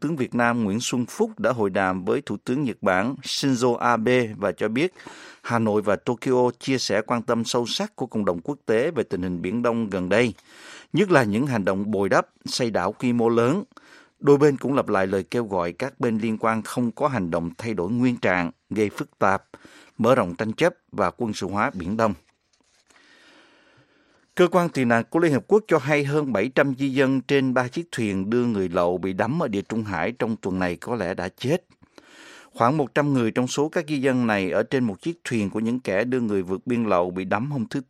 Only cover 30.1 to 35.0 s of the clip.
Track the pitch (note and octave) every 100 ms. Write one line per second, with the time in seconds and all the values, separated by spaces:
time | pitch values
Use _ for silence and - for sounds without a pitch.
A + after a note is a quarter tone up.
30.1 | B2 A2+ G#2+ G2 F#2 F2+ F2 - A#2+ F2
31.1 | F#2+ F2+ - B2 F3+ _ _ _ - -
32.1 | - - - - - A#2 D#3 B2+ D3+ D3
33.1 | C3 A2+ B2 B2 - D3+ F#3 D3+ D3 C3+
34.1 | B2+ A#2 G2+ F#2 F#2 A#2 C3+ A#2+ F#2+